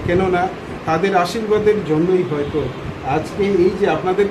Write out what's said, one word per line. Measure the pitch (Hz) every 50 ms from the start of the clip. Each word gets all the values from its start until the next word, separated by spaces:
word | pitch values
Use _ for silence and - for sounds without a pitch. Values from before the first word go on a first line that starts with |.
| 151 -
কেননা | 175 185 190 185 180 175 180 190 - - - - - - -
তাদের | 165 160 165 185 196 190
আশীর্বাদের | 180 175 175 - 226 220 202 214 208 - 214 208 196 170
জন্যই | 147 156 151 170 180 185 180 160
হয়তো | 123 151 147 143 143 - 151 127 127 - - - - - - - 135
আজকে | 151 156 - - - - 196
এই | 202 196 175 175 196 214 180
যে | 202 180
আপনাদের | 156 156 156 185 185 196 202 196